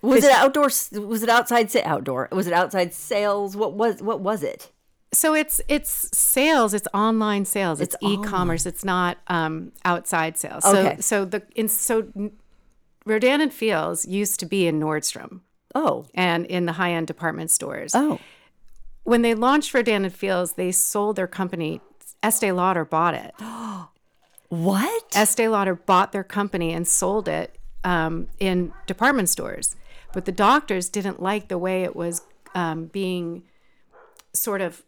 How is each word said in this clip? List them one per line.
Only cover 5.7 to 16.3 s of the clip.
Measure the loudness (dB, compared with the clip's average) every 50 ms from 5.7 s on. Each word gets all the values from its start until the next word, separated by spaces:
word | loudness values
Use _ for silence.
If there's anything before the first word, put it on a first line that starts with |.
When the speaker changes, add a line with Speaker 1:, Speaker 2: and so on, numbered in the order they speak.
| 0 0 0 -4 -4 -4 -6 -4 -2
Speaker 3:
sales, | 0 0 2 2 2 4 4 4 4 4 2
it's | 0 -2 -4 -2 0
online | 2 2 2 2 2 2 0 0 0 0
sales, | -2 -2 0 0 0 0 -2
it's | -2 -4 -4
Speaker 1:
It's | -4 -2
online. | -2 0 0 -2
Speaker 3:
e-commerce, | -4 -2 0 0 0 0 0 -2
it's | -4 -6 -6 -4
not, | -2 0 2 2 0 -2 -4 -6
um, | -4 -2 -2 0 -2 -4 -6 -10 -12 _ -4 -2
outside | 0 0 0 -2 -2 -2 0 0 -2 -4 -6
sales. | -8 -8 -6 0 4
So, | 6 6
Speaker 1:
Okay. | 6 4 2 0 0
Speaker 3:
so | -2 0 0 0 0
the, | -2 -4 -8 -8 _ _
in, | -4 -2 -2
so | -2 -2 -2 0 0 0 -2 -4 -8
n-, | -8 -8 -8 -10 -14 -20 _ _ _ _ _ _ _ _ _ _ _ _
Rodan | -2 0 2 4 4 4 4
and | 2 0
Fields | -2 -2 0 0 2 2 0 -2 -2 -4 -4
used | -4 -2 -2 0 -2 -2 -4
to | -4
be | -2 0 2 2 2
in | 2 0
Nordstrom. | 0 0 -2 -2 -2 -4 -8 -8 -14 -16 -18 -18 _ _ _ _ _ _ -4
Speaker 1:
Oh. | 0 0 0 0 -2 -6 -8 -2
Speaker 3:
And | 0 2 2